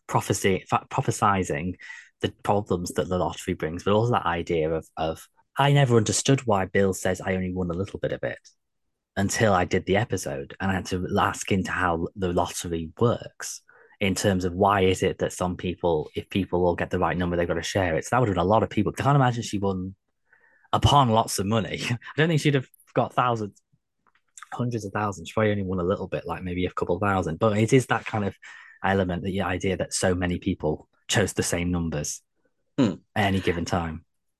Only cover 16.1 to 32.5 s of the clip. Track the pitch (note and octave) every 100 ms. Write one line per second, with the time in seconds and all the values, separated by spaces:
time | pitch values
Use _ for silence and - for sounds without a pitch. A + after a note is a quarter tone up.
16.1 | - - G2+ F2+ F2 F2+ E2+ E2 F2+ E2+
17.1 | E2 F2 F2 E2+ E2+ E2 G#2 F2+ D#2+ -
18.1 | B2 A#2 F2 F2+ G#2+ G#2 - F2 - C3+
19.1 | C#3+ B2+ A#2 G#2 G#2 G2 F#2+ F#2 F#2+ _
20.1 | _ _ _ _ _ _ G#2+ - C#3+ B2+
21.1 | A2 - - G2 A2+ E2+ D2+ - A#2+ -
22.1 | - D#3+ D#3 D3 C#3+ - _ _ - A2
23.1 | - B2 A#2 G#2 - _ _ _ _ _
24.1 | _ _ - - - B2 A#2+ G2+ G#2 G#2
25.1 | F#2+ E2 - G#2+ G#2 F#2 F#2 F2 G2 F#2
26.1 | D2 - E2+ F2+ F2+ F2+ - - F2 G2+
27.1 | F#2+ F2 D#2+ - G2+ A2+ C3+ - A#2 -
28.1 | A2 G2+ - - - - - F#2+ G2 F#2
29.1 | F2 G2 F#2+ F2+ F#2 G2 F2+ E2+ - F#2+
30.1 | F2+ F2 F2+ - F2+ D#2 D#2 - _ -
31.1 | - F#2+ - - F2 F2 F2 E2 D2+ D#2
32.1 | - _ _ _